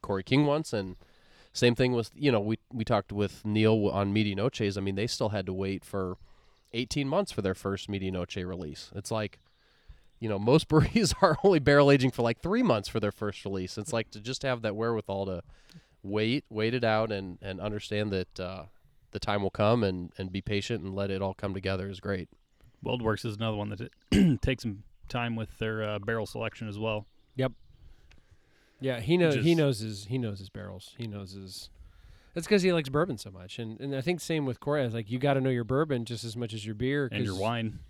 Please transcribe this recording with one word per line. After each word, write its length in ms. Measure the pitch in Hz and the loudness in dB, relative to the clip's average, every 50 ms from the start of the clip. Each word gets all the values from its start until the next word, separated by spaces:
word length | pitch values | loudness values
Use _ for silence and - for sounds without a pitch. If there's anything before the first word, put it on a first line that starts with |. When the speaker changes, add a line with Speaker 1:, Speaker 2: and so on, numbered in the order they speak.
Speaker 1:
Corey 200 | - - 101 95 | -4 -4 -4 -4
King 220 | 95 - 131 139 147 | 0 2 2 4 4
wants. 260 | 147 143 156 156 - | 2 0 -2 -2 -4
And 220 | - 107 95 92 90 - - _ _ _ _ _ - - - _ | -4 -6 -6 -6 -10 -16 -20 _ _ _ _ _ -20 -20 -20 _
same 220 | _ - 123 120 120 | _ 2 4 4 4
thing 180 | - 127 127 | 4 2 2
with, 180 | 123 117 113 - - | 2 0 -2 -4 -8
you 160 | - 143 143 | 0 2 4
know, 80 | 123 107 | 4 4
we, 200 | 101 107 113 - _ _ | 2 0 -2 -4 _ _
we 120 | - 120 110 | -6 -6 0
talked 280 | - 120 101 - - | 2 2 0 0 -2
with 320 | 101 101 101 95 - - - | -2 -2 -2 -2 -2 -6 -4
Neil 300 | 107 107 107 107 110 110 | 0 2 4 6 6 6
w-, 160 | 110 104 98 | 6 4 2
on 240 | 73 98 101 98 101 | 2 2 0 2 2
Medianoches. 600 | 107 107 104 98 98 104 135 - - 113 101 95 | 2 2 2 0 0 -2 -2 0 0 -2 -2 -2
I 40 | 101 | -2
mean, 140 | 98 98 98 | -2 -2 -2
they 120 | 98 107 120 | -2 -2 -2
still 220 | - - 120 104 | -2 -2 -2 -2
had 160 | 101 104 92 | -2 -2 -4
to 60 | 92 | -4
wait 320 | 92 92 98 95 98 87 - | -4 -2 -2 -2 -4 -6 -8
for 340 | - - 98 95 90 90 - - - - - _ _ _ _ _ _ | -8 -4 -4 -4 -4 -6 -8 -12 -20 -20 -20 _ _ _ _ _ _
eighteen 360 | - 117 127 - - 147 143 135 | -4 -4 -4 -2 -2 -2 -2 0
months 240 | 151 190 208 - | 0 0 -2 -2
for 100 | - - | -4 -2
their 120 | 98 95 95 | 0 0 -2
first 340 | - - 98 98 95 - - | 0 -2 -4 -4 -4 -6 -6
Medianoche 580 | 104 98 95 95 95 90 87 - - 101 90 | -4 -2 -2 -2 -2 -4 -6 -6 -6 -8 -6
release. 440 | 90 90 90 90 76 - - - - - | -6 -8 -8 -8 -10 -10 -12 -16 -12 -12
It's 160 | 101 98 - | -10 -6 -4
like, 300 | 117 110 107 104 - - _ _ _ _ _ _ _ _ _ - - - _ _ _ _ | -4 -4 -4 -6 -10 -16 _ _ _ _ _ _ _ _ _ -20 -20 -20 _ _ _ _
you 80 | 117 110 | -4 -2
know, 100 | 104 98 | -2 0
most 300 | 104 117 135 156 - - | 4 6 6 6 4 6
<laughs> 0 | |
breweries 460 | 151 156 - - - 233 214 143 - - | 6 6 6 6 4 2 4 4 4 4
are 140 | - 180 151 - | 4 4 4 6
only 160 | - 202 185 156 | 6 6 6 6
barrel 320 | 131 147 143 143 143 143 | 6 8 8 8 10 8
aging 200 | 143 139 127 131 | 8 8 6 2
for, 100 | - - | 2 2
like, 180 | 120 117 117 _ | 0 0 0 _
three 220 | - 165 208 247 | -2 -2 0 2
months 240 | 254 196 120 107 101 - | 4 4 2 2 0 -2
for 120 | - 113 | -2 0
their 120 | 104 104 | 0 0
first 320 | - - 110 104 98 - - | -2 -2 -6 -6 -6 -6 -8
release. 320 | 101 98 95 92 92 - 110 | -6 -4 -4 -6 -6 -6 -8
It's 140 | 104 - | -8 -4
like, 180 | 120 113 110 - | -4 -4 -4 -6
to 100 | - 107 | -12 -12
just 220 | 101 120 131 - | -8 -8 -8 -4
have 200 | - 135 127 117 | -2 -4 -4 -2
that 140 | 110 107 101 | -2 -4 -2
wherewithal 500 | 107 113 120 117 110 - - 98 98 98 | -2 -2 0 0 -2 -4 -4 -4 -4 -2
to 160 | 95 92 87 - - - _ _ - - 170 _ _ _ _ | -2 -4 -6 -8 -12 -20 _ _ -20 -20 -20 _ _ _ _
wait, 420 | - 95 101 107 110 113 127 151 - _ | -8 -4 0 0 2 2 2 0 -2 _
wait 240 | 110 107 110 113 120 | -4 -2 0 0 0
it 100 | 127 120 | 2 2
out, 260 | 110 110 110 110 110 | 4 4 4 2 0
and, 280 | 104 98 95 92 90 - | -2 -4 -4 -8 -10 -10
and 180 | - 98 95 90 | -10 -10 -8 -6
understand 520 | 90 107 107 104 - - 107 104 107 104 | -4 -4 -6 -6 -6 -4 -2 -2 0 0
that, 260 | 98 92 90 _ _ - | -2 -2 -4 _ _ -10
uh, 220 | 92 90 95 92 76 - - - _ _ _ _ _ _ | -8 -8 -8 -10 -12 -16 -20 -20 _ _ _ _ _ _
the 80 | - 104 | -10 -6
time 200 | - - 104 104 | -2 -2 0 0
will 80 | 98 95 | 0 -2
come, 320 | - - 107 104 117 123 | 2 4 4 4 6 4
and, 300 | 110 98 92 90 87 87 _ - | 4 0 0 -4 -8 -10 _ -10
and 120 | 95 92 | -8 -6
be 120 | 90 98 | -6 -6
patient 420 | - - 104 101 98 - 120 104 - | -4 -2 -2 -2 -2 -2 -4 -4 -4
and 100 | 95 95 | -6 -4
let 160 | 98 98 98 | -4 -4 -2
it 120 | 98 95 | -2 -2
all 100 | 98 95 | -2 -4
come 220 | 95 - - 98 95 | -4 -4 -6 -6 -6
together 340 | 98 92 95 98 92 92 98 | -4 -2 -2 -2 -2 -4 -6
is 120 | 95 92 | -8 -8
great. 280 | - 104 101 92 82 - _ _ _ _ _ _ - - _ _ - | -4 -4 -4 -4 -4 -10 _ _ _ _ _ _ -20 -20 _ _ -4
Speaker 2:
Weldworks 400 | - 120 127 113 110 107 - - | -4 -4 0 0 0 0 0 -2
is 120 | 117 104 | -6 -4
another 200 | 104 113 113 107 | -2 -2 -2 -2
one 140 | 104 104 104 | -2 -4 -6
that 200 | 104 - 120 - _ _ _ _ | -6 -8 -10 -12 _ _ _ _
t-, 260 | - 202 196 170 131 | 6 8 8 8 6
<clears throat> 60 | - | 4
takes 200 | - - 131 - | 2 0 0 0
some 200 | - 117 98 101 - - - _ - - | -4 -6 -6 -6 -12 -20 -20 _ -12 -6
time 280 | - 123 120 117 117 | -4 -4 -2 -2 -2
with 200 | 113 110 - - - | -4 -6 -8 -6 -4
their, 240 | 113 110 110 110 | -4 -2 -2 -2
uh, 160 | 107 104 104 104 | -2 -2 -2 -4
barrel 280 | 101 104 113 113 104 | -2 -2 -2 -2 -2
selection 420 | - - 117 113 113 - - 113 107 | -4 -6 -6 -6 -6 -6 -8 -8 -8
as 100 | 98 104 | -6 -4
well. 280 | 110 113 107 107 107 _ _ _ _ _ _ | -2 -2 -2 -2 -6 _ _ _ _ _ _
Speaker 3:
Yep. 160 | 127 131 131 - - - - - - - - - - - - - - _ _ - _ _ _ _ _ _ _ _ _ | -2 -2 -2 -2 -6 -20 -20 -20 -20 -20 -20 -20 -20 -20 -20 -20 -20 _ _ -20 _ _ _ _ _ _ _ _ _
Yeah, 200 | 131 131 127 117 | -2 -2 -2 -2
he 160 | 104 123 170 | 2 2 4
knows. 200 | 180 175 160 143 | 6 6 6 4
Speaker 2:
Which 80 | 123 123 | 4 4
Speaker 3:
He 80 | 165 | 4
Speaker 2:
is 40 | 170 | 6
Speaker 3:
knows 220 | 165 151 139 127 101 | 6 4 4 2 0
his. 260 | 110 110 107 98 101 | -4 -6 -6 -8 -6
He 120 | 98 123 131 | -4 -4 -2
knows 200 | 120 107 101 98 | -2 -4 -6 -8
his 120 | 98 95 | -12 -14
barrels. 440 | _ 101 98 95 95 92 - - - - | _ -12 -12 -12 -12 -14 -16 -18 -12 -10
He 80 | 120 | -10
knows 260 | 110 101 101 98 90 | -10 -8 -10 -12 -12
his. 380 | 95 98 95 92 90 - - - - - - - - - - - - - _ - - | -12 -14 -14 -14 -14 -16 -16 -16 -20 -20 -20 -20 -20 -20 -20 -20 -20 -20 _ -12 -10
That's 120 | 175 165 | -10 0
'cause 140 | - 214 202 | 2 4 4
he 100 | 175 185 | 6 4
likes 180 | 175 170 147 131 | 2 2 0 0
bourbon 260 | 131 147 170 196 135 | 0 0 0 0 -2
so 140 | 104 - 104 | -8 -10 -14
much, 280 | 92 90 92 92 - - | -14 -16 -16 -12 -10 -8
and, 220 | 117 110 113 110 | -8 -8 -8 -8
and 140 | 135 139 139 | -6 -6 -4
I 60 | 135 | -2
think 180 | 127 170 180 160 | -2 -2 -2 -2
same 240 | - - 165 156 143 | -2 -2 -2 -2 0
with 160 | 131 120 - | -2 -4 -4
Corey. 220 | - 143 147 151 131 | -2 -2 0 0 0
It's 80 | 117 110 | 0 -2
like, 160 | 117 107 98 | -4 -4 -4
you 80 | 123 127 | -4 0
gotta 220 | 143 143 139 135 | 2 2 2 2
know 80 | 131 131 | 2 2
your 140 | 127 120 117 | 0 0 0
bourbon 400 | 104 131 139 160 156 139 120 117 | 0 0 0 2 2 0 -2 -2
just 180 | 113 120 107 117 | -4 -6 -8 -8
as 120 | 117 107 | -8 -6
much 160 | 120 120 107 | -6 -8 -6
as 140 | 110 110 101 | -6 -8 -6
your 80 | 110 110 | -8 -6
beer, 340 | 104 123 131 143 147 139 117 | -2 -2 0 0 0 -2 -2
Speaker 2:
And 140 | 110 104 - | -2 -2 -2
your 80 | 101 | -2
Speaker 3:
'cause 80 | 92 95 | -2 0
Speaker 2:
wine. 380 | 98 113 120 117 113 110 113 - - - | 0 0 0 0 -2 -4 -6 -8 -16 -18